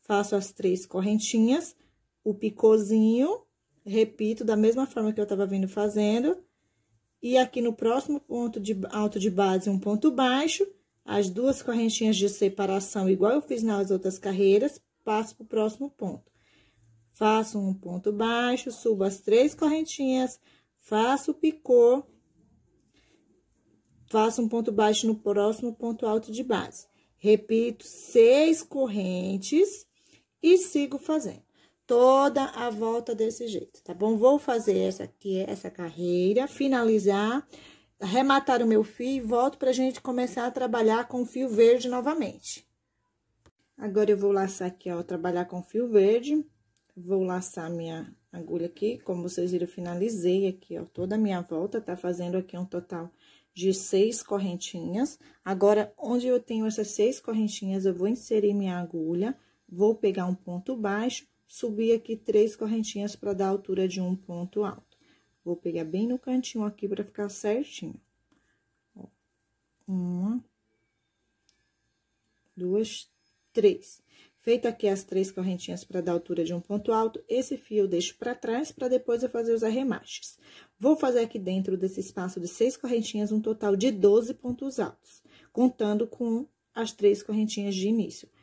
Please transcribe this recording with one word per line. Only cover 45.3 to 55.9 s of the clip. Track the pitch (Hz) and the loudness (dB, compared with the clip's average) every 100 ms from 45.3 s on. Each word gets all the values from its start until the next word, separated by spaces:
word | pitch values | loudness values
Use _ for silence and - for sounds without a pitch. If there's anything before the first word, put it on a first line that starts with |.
| 175 180 | -2 -4
com | 180 | -8
fio | 180 214 240 | -6 -4 4
verde. | 214 196 226 262 302 302 _ _ _ _ | 4 6 2 2 -2 -2 _ _ _ _
Vou | - 175 190 | -20 -4 -2
laçar | 185 180 185 - 165 | 0 -2 -6 -8 -8
minha | 170 165 165 - - _ | -8 -8 -10 -14 -18 _
agulha | 175 - 175 170 | -16 -8 -6 -6
aqui, | - 208 247 | -4 -4 -4
como | - 180 | -6 -6
vocês | 180 180 180 | -6 -4 -2
viram, | 180 | -2
eu | 175 | -4
finalizei | - 175 175 214 220 175 190 196 | -6 -8 -4 -2 0 0 2 0
aqui, | 190 _ 170 | -4 _ -12
ó, | |
toda | 165 - 185 | -12 -8 -4
a | 214 | 0
minha | 214 185 | 0 -2
volta, | 170 160 190 220 | -4 -4 -4 -4
tá | 208 180 | -6 -6
fazendo | 180 175 175 185 | -4 -4 -4 -4
aqui | 185 175 | -6 -10
um | 185 | -8
total | 175 170 175 170 _ _ _ _ | -8 -8 -10 -12 _ _ _ _
de | - 185 | -4 -2
seis | 190 - 190 214 226 | 0 0 2 2 0
correntinhas. | - 202 190 180 - 180 165 190 294 - _ _ | -4 -4 -4 -6 -10 -10 -6 -4 -4 -6 _ _
Agora, | - 190 196 214 208 | -6 2 4 4 0